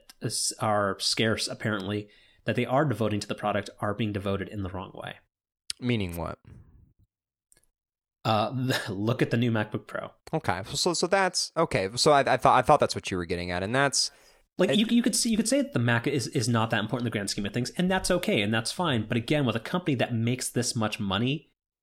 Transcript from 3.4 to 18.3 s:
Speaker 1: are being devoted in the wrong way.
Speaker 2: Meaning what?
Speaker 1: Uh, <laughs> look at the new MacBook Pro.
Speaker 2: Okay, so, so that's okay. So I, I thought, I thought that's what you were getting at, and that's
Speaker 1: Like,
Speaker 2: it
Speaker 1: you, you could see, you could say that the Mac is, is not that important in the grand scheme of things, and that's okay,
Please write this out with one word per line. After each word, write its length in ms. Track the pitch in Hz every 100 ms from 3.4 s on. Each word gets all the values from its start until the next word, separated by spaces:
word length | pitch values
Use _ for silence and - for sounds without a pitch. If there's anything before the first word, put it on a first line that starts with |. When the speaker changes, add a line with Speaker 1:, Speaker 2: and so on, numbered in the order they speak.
| 107 101 98 -
Speaker 1:
are 140 | 104
being 200 | 104 110
devoted 340 | 104 101 98 -
in 160 | 107
the 60 | 95
wrong 220 | 92 98
way. 220 | - 92 - _ _ _ _ _ -
Speaker 2:
Meaning 340 | 123 117 92 85
what? 240 | 80 78 - - - - - _ _ _ _ _ _ _ _ _ _ _ _ _
Speaker 1:
Uh, 480 | 110 110 110 131 127 -
<laughs> 60 | -
look 320 | 98 107 117
at 100 | -
the 60 | 117
new 140 | 120
MacBook 360 | 113 107 110 -
Pro. 240 | - - - -
Speaker 2:
Okay, 280 | 160 - 185 120
so, 200 | 143 185
so 140 | 165 185
that's 440 | 196 185 - - -
okay. 320 | 165 120 95 123
So 180 | 160
I, 60 | 143
I 180 | 127 127
thought, 200 | 135 120
I 40 |
thought 180 | 127 147
that's 160 | - -
what 160 | -
you 60 | 92
were 80 | 85
getting 260 | 87 87
at, 120 | 90
and 120 | 98 131
that's 360 | 143 - - - - _ _ -
Speaker 1:
Like, 140 | 180
Speaker 2:
it 60 | -
Speaker 1:
you, 80 | 226
you 120 | 240
could 140 | 233 -
see, 140 | 233
you 80 | 214
could 120 | 226
say 120 | 277
that 120 | 277
the 60 | -
Mac 280 | 120 117 147
is, 200 | 135 117
is 200 | 143 117
not 220 | 117 113
that 100 | 113
important 220 | 110 127
in 100 | 117
the 0 |
grand 180 | 110 101
scheme 160 | - 101
of 80 |
things, 180 | 120 120
and 180 | - 180
that's 220 | 185 185
okay, 300 | 180 214